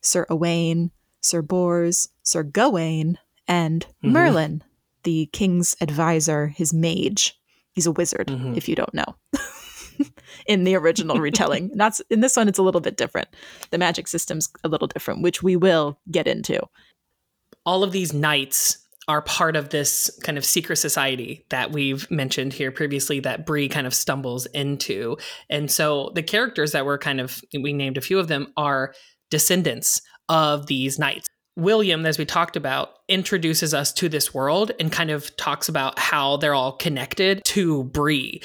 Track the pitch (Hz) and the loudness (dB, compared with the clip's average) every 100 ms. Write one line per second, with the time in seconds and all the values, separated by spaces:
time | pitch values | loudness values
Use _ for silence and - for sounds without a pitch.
0 | - 180 - 165 170 170 165 170 170 _ | 0 0 0 0 2 2 2 2 0 _
1 | _ - - 170 151 180 175 170 170 180 | _ -4 -2 0 0 2 2 2 2 0
2 | - _ - 170 151 196 262 185 160 160 | -2 _ -4 -2 0 2 4 2 0 0
3 | 156 175 _ _ - 175 160 165 - - | 0 -2 _ _ 0 2 2 0 -4 -2
4 | - 294 339 180 156 160 - _ _ _ | 4 6 6 4 2 -4 -10 _ _ _
5 | 170 160 147 - 196 175 170 - 156 147 | 0 0 0 0 2 2 2 0 -2 2
6 | 165 160 156 151 147 147 160 165 165 175 | 2 2 2 0 -2 -2 0 2 0 0
7 | - 202 - - _ _ _ - 165 156 | -2 0 -2 -4 _ _ _ -2 0 0
8 | 175 - - 131 127 120 - 160 - 156 | 0 -2 -4 -4 -4 -4 -2 -2 -2 -4
9 | - - - - - - - - - - | -6 -8 -8 -8 -8 -14 -20 -18 -14 -6
10 | 285 - - - - 202 180 185 160 165 | -6 -8 -20 -10 0 2 4 4 4 2
11 | 160 147 156 214 165 139 185 233 214 - | 0 0 2 2 2 0 -2 0 0 0
12 | - 220 254 247 208 190 185 180 - - | 0 2 4 4 2 4 4 2 0 -4
13 | - - - - - - - 170 175 170 | -4 -4 -8 -12 -20 -18 -6 0 0 0
14 | 175 165 - 160 - - 160 151 - - | -4 -6 -4 -4 -6 -4 -2 -2 -2 -6
15 | - - 175 - 180 180 190 165 147 143 | -6 0 0 2 2 4 6 4 2 -4
16 | - 165 - - - - - _ _ _ | -4 -2 0 -2 -2 -4 -4 _ _ _
17 | _ _ _ _ _ - 170 185 196 190 | _ _ _ _ _ -8 0 2 2 0
18 | 170 147 151 143 135 - - - _ _ | -2 0 2 2 0 0 0 -2 _ _
19 | - 151 - - 165 156 143 147 143 - | -2 -2 0 0 2 0 0 -2 0 0
20 | 160 - - 147 131 175 160 160 151 147 | -2 -4 -6 -2 0 0 0 -2 0 0
21 | 135 127 117 143 - 131 123 151 139 135 | 0 -2 -6 -12 -6 -4 -2 -2 -2 -2
22 | - 160 131 139 135 135 131 135 151 139 | -4 -2 -2 -2 -4 -4 -6 -4 -4 -2
23 | - 139 131 120 156 151 139 151 131 - | -2 -4 -4 -6 -4 -2 -2 -2 -2 -2
24 | - 139 131 127 127 143 143 139 - 98 | -2 -2 -4 -6 -6 -4 -4 -4 -4 -4
25 | 117 120 - - - 147 147 - 151 143 | -4 -6 -10 -14 -4 -4 0 0 2 0
26 | 135 170 160 208 247 - 151 147 139 139 | -2 -4 -2 0 0 -2 0 0 0 -2
27 | 151 135 127 - - 143 143 143 135 131 | -2 -2 -4 -8 -10 -6 -4 -2 -2 -4
28 | 127 190 165 143 139 - 147 135 135 - | 0 0 0 -2 -4 -2 0 0 -4 -10
29 | - _ - 156 - 185 156 120 - - | -20 _ -4 0 2 2 0 0 -2 -2
30 | - - - 160 151 147 143 135 135 135 | -4 -12 2 4 4 0 -2 -2 -2 0
31 | 143 - - _ _ - 175 220 196 160 | -2 -2 -10 _ _ -2 2 4 2 2
32 | 160 151 151 175 170 160 143 135 143 _ | 0 0 0 0 0 -2 -4 -4 -4 _
33 | - 190 185 190 165 156 160 147 143 - | 0 0 2 0 2 0 0 0 0 0
34 | 175 151 - 131 135 175 214 - 160 165 | 0 0 -2 0 2 2 0 -2 -2 -2
35 | 160 151 147 - - 143 - 156 131 - | -2 -2 -6 -6 -4 -2 -2 -2 -2 -2
36 | - 151 139 147 151 143 131 135 175 135 | 0 2 2 2 2 2 0 -2 -4 -4
37 | 131 - 190 196 - 202 175 147 127 151 | -4 0 2 2 0 0 2 0 -2 0
38 | 147 147 127 - | 2 0 -2 -10